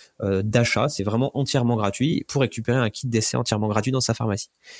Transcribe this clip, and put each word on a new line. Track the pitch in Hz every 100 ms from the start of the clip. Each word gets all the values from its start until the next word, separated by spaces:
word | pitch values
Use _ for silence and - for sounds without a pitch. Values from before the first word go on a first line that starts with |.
| - _
euh, | 104 98
d'achat. | 107 120 117 - 135
C'est | -
vraiment | 101 113 135 -
entièrement | 135 139 120
gratuit | 117 104 - 139 - -
pour | 139
récupérer | 123 - 113 127
un | 117
kit | - 131
d'essai | 113 107 127
entièrement | 120 107 107
gratuit | 104 107
dans | 131
sa | -
pharmacie. | 113 113 98 - _ - -